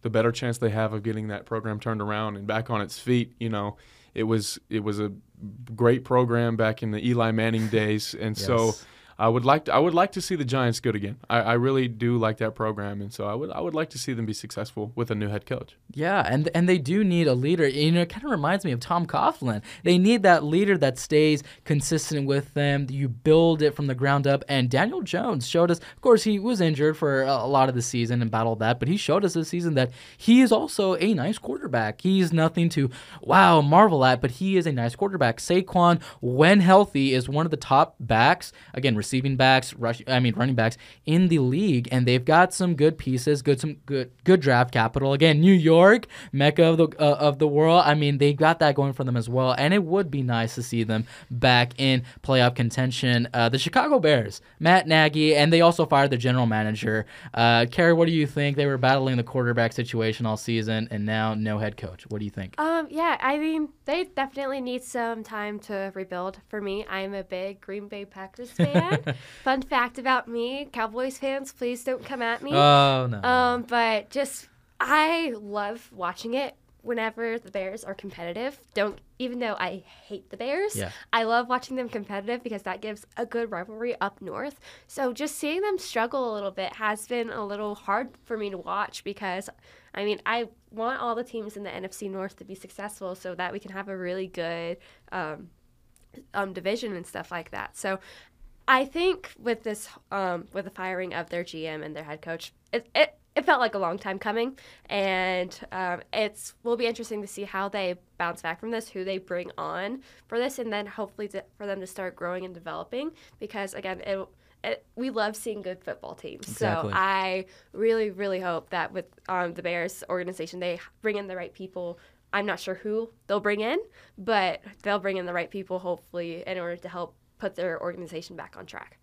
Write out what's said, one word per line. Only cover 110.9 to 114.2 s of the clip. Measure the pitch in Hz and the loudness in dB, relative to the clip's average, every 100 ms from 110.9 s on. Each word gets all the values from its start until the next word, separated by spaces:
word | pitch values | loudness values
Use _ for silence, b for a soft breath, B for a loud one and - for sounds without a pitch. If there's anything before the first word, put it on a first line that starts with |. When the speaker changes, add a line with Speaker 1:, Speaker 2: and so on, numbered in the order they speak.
| 214 196 - 208 | -10 -12 -10 -12
Speaker 3:
to, | 196 - _ | -12 -14 _
for | 202 | -10
them | 196 | -10
to | 185 | -10
start | - 185 175 | -10 -12 -10
growing | 175 180 185 | -10 -8 -10
and | |
developing, | 175 165 156 165 240 294 b b b | -14 -14 -12 -10 -8 -10 b b b
because, | 208 214 196 | -14 -10 -10
again, | - 190 185 - | -10 -10 -10 -8
it, | 196 | -8